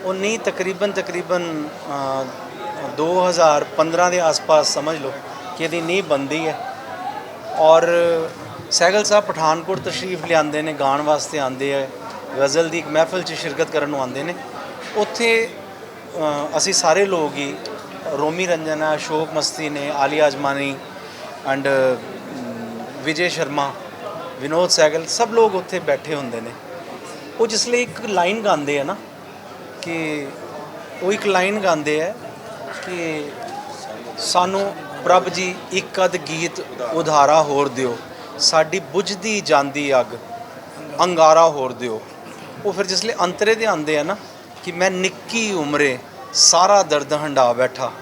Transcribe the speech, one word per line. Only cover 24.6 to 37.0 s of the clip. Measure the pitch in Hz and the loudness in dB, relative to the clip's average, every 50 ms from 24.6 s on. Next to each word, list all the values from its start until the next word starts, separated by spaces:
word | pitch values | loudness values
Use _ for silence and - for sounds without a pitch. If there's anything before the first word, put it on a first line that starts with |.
| 180 170 | 4 4
ਸਹਿਗਲ, | - 175 160 151 147 165 165 | 6 6 6 6 6 2 -2
ਸਭ | 156 - - 233 220 | -2 0 0 0 4
ਲੋਕ | 220 226 226 214 190 | 6 6 6 6 4
ਉੱਥੇ | 185 180 - - 180 | 0 -2 -2 -4 -4
ਬੈਠੇ | 156 151 139 135 - 139 156 | 0 0 0 0 0 -4 -4
ਹੁੰਦੇ | 143 139 120 117 117 | -4 -4 -4 -6 -8
ਨੇ। | 113 117 117 - - - - - - - - - - - - - - - - - | -8 -10 -12 -14 -14 -14 -14 -14 -12 -12 -14 -14 -14 -14 -14 -14 -14 -14 -2 0
ਉਹ | 226 | 0
ਜਿਸ | 226 220 214 - | 0 2 -2 0
ਲਈ | 240 240 240 | 2 2 0
ਇੱਕ | 247 240 - - | 0 -2 -4 -10
ਲਾਈਨ | - 226 202 185 170 180 208 226 | -6 0 2 2 4 4 2 2
ਗਾਉਂਦੇ | 214 208 175 151 143 139 147 143 | 2 2 2 2 2 0 0 0
ਆ | 135 | 0
ਨਾ, | 151 196 214 - - - - - - - - - - - - - - - - | -2 -4 -6 -8 -16 -18 -18 -18 -18 -18 -18 -16 -16 -16 -16 -16 -16 -12 -12
ਕਿ | - 170 165 165 160 156 151 151 143 139 135 - - - - - - - - - - - - - | -8 -6 -4 -4 -2 -2 -4 -4 -6 -8 -10 -12 -14 -14 -12 -12 -14 -14 -14 -16 -16 -14 -12 -4
ਉਹ | 175 185 208 | -2 0 0
ਇੱਕ | 202 - | 0 0
ਲਾਈਨ | 208 190 185 180 190 202 214 | 2 2 4 2 2 0 2
ਗਾਉਂਦੇ | 196 185 165 151 147 151 151 151 | 2 2 2 2 2 0 0 0
ਆ | 160 180 226 - - - - - - - - - - - - - - | 0 -2 -4 -8 -12 -14 -14 -14 -14 -14 -12 -12 -12 -10 -10 -10 -10
ਕਿ | 185 180 175 165 160 156 151 147 143 135 - - - 784 831 - - - - - - 107 - - - - | -8 -6 -6 -4 -4 -4 -6 -6 -8 -10 -10 -12 -10 -10 -10 -12 -12 -12 -12 -12 -12 -12 -12 -12 -12 -10
"ਸਾਨੂੰ | - - - - 180 180 185 190 196 196 202 196 - - - - - - | -6 -4 0 2 2 2 2 0 0 -2 -2 -4 -8 -12 -12 -12 -6 2
ਪ੍ਰਭ | 175 180 185 180 180 | 6 6 6 6 2
ਜੀ | 175 180 185 180 185 - - - | -2 -2 -4 -4 -4 -8 -10 -4
ਇੱਕ | 180 190 185 - - 190 185 | -4 -4 -4 -4 0 2 2
ਅੱਧ | 180 170 | 2 2
ਗੀਤ | 175 143 143 160 160 165 170 170 - - - - 151 123 113 110 | 0 -2 -2 -4 -2 -4 -4 -4 -6 -10 -10 -8 -6 -6 -2 -2
ਉਧਾਰਾ | 165 | 0